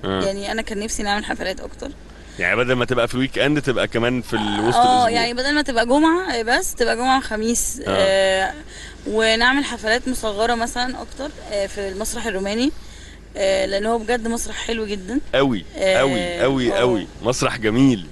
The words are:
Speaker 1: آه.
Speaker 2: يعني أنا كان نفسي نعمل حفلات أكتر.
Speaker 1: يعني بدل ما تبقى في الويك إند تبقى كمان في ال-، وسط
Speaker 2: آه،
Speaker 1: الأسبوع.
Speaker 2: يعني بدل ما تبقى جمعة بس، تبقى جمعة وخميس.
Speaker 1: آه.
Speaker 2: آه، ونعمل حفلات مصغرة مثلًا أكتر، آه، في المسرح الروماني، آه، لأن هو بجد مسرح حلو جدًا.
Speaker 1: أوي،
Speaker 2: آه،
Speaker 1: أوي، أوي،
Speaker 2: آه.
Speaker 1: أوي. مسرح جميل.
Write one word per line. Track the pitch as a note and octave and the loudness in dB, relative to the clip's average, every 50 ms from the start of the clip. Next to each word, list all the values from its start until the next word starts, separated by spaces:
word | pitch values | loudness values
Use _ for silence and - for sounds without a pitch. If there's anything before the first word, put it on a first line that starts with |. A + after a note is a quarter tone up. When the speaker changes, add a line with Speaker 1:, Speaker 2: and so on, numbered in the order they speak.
| - | -2
Speaker 1:
آه. | G2 F#2+ F#2+ - | -2 -2 0 0
Speaker 2:
يعني | G3 G3 G3 G3+ G3+ | 0 -2 -4 -6 -6
أنا | G#3+ A3+ | -4 -4
كان | A3 - A3 G3+ | -4 -4 -6 -6
نفسي | G#3 A3+ - - A3 | -6 -6 -6 -4 -2
نعمل | G3+ G3+ G#3 G#3+ | -2 -2 -2 -2
حفلات | - - - - F3+ F#3+ - | -4 -6 -4 -4 -6 -6 -6
أكتر. | - - - - - - - - - - - - - - - - | -10 -12 -12 -12 -12 -12 -12 -14 -18 -20 -20 -20 -20 -18 -6 -2
Speaker 1:
يعني | F2+ F2 G2 | 0 2 4
بدل | A2 B2+ B2 B2+ | 2 4 2 2
ما | B2 A#2+ | 2 2
تبقى | - B2+ A#2+ A#2 A#2+ | 2 2 2 2 2
في | - | 2
الويك | B2 C3 C3 - - | -2 -2 -2 0 0
إند | A#2+ C#3 D3+ D3 | 2 2 2 2
تبقى | C3+ C#3 A#2+ G2+ F#2 G#2+ | 0 0 0 0 0 0
كمان | - A#2 A2+ A#2+ B2+ B2 | 0 0 2 2 0 0
في | A#2 - - | -4 -2 -4
ال-، | A2 G#2+ G#2 G#2 G#2 | -2 -2 -2 -2 0
وسط | G#2+ A#2 - A#3 | 2 2 4 4
Speaker 2:
آه، | A#3+ B3+ B3+ | 6 6 6
Speaker 1:
الأسبوع. | B3 B3 A3+ | 4 4 4
Speaker 2:
يعني | A#3 A#3 A#3 A#3+ A#3+ | 2 2 0 0 -2
بدل | A#3+ B3+ C#4 D4 | -2 -2 0 0
ما | D4 | 0
تبقى | D4 - B3+ A3+ A3+ | 0 0 0 0 2
جمعة | A#3+ B3+ D4 D#4 D#4+ E4 F4+ F#4 F#4 C4 A#3 | 4 4 4 6 6 4 4 0 -2 -4 -2
بس، | A3+ A3 B3 D#4+ F#4+ - - | 0 2 2 2 0 -2 0
تبقى | - B3 A3+ A3+ | 0 0 0 2
جمعة | A3+ B3 C4 C4 C4+ | 0 2 2 2 2
وخميس. | B3+ - A3 G#3+ A3 A3+ A#3+ A#3 - - - B3 - G3+ | 2 -2 -4 -2 0 0 0 0 -2 -4 -6 -6 -2 0
Speaker 1:
آه. | G3 F#3+ F#3+ F#3+ F#3+ G3 F#3+ F#3+ F#3+ F#3+ F#3+ F#3+ | 2 4 4 4 4 4 4 4 2 2 0 -2
Speaker 2:
آه، | - G3 - - - - - - - - - - | -4 -8 -14 -16 -16 -16 -16 -16 -16 -12 -8 -4
ونعمل | G#3 A3 A3 A3 A3+ A3+ A#3 B3 C4+ C#4 C#4+ | 0 2 2 2 4 4 4 4 4 4 0
حفلات | A3+ A#3+ A3+ G3 G#3+ A3 B3 A#3+ B3+ | -2 -6 -4 0 0 0 2 0 -2
مصغرة | B3+ - - A3 G3+ G3 A3 A#3 A#3+ | -4 -2 -4 -4 -2 0 0 0 2
مثلًا | A3+ A3+ A#3+ - B3 B3 B3+ B3+ - | 0 -2 -4 -2 -4 -4 -4 -4 -8
أكتر، | A3+ A3+ - - C4 D#4 - - - - | -10 -12 -10 -10 -10 -10 -10 -12 -12 -6
آه، | G#3+ G3+ G3 F#3+ | -4 -4 -4 -4
في | - - G3 G3 | -4 -6 -6 -6
المسرح | F#3+ F#3+ G#3+ A3 - B3 A3 | -6 -6 -6 -6 -6 -4 -4
الروماني، | A#3 G3+ F#3+ F#3+ G3 G#3 A3+ B3 D4 - - - - - - - - - - - - - - | -4 -4 -2 -2 -2 0 0 0 0 0 -4 -12 -14 -16 -16 -18 -18 -18 -20 -20 -14 -6 -2
آه، | G3+ F#3+ F#3+ F#3+ F#3+ | 0 2 2 2 0
لأن | G3 G3 G3 G#3 | 0 -2 -2 0
هو | A3 A#3 A#3 | 0 0 0
بجد | G#3+ A3 A#3+ B3 A3+ A#3 | 0 0 -2 0 0 -2
مسرح | A3+ A#3 - - G#3+ | -2 -2 -4 -6 -6
حلو | - - - A#3 A3+ A3 | -8 -4 -4 -4 -4 -4
جدًا. | G3+ G#3 G3 F#3 F#3 A#3 C#4+ - - - | -4 -6 -8 -6 -4 -4 -4 -4 0 2
Speaker 1:
أوي، | B2+ C#3 C#3 A#2+ F#2+ D#2+ - - - | 2 4 4 2 -2 -4 -8 -6 0
Speaker 2:
آه، | F#3+ F#3+ F#3+ B2 | 2 2 4 4
Speaker 1:
أوي، | C3 C#3 C3+ - - - - F3 A#2 | 4 2 2 0 -2 -2 -2 2 2
أوي، | C3 C#3 C3+ B2+ A#2 G#2 | 2 2 2 2 2 2
Speaker 2:
آه. | G2+ | 4
Speaker 1:
أوي. | A#2+ B2+ B2 G#2 F2 - - - - | 4 4 4 2 -2 -6 -12 -4 -2
مسرح | A2 B2+ - - B2+ - - | 0 0 2 0 -2 -2 0
جميل. | G#2+ G#2+ G#2+ A#2+ C3+ C#3 B2 G2+ E2+ D#2 | 0 0 4 6 6 6 6 4 -2 -10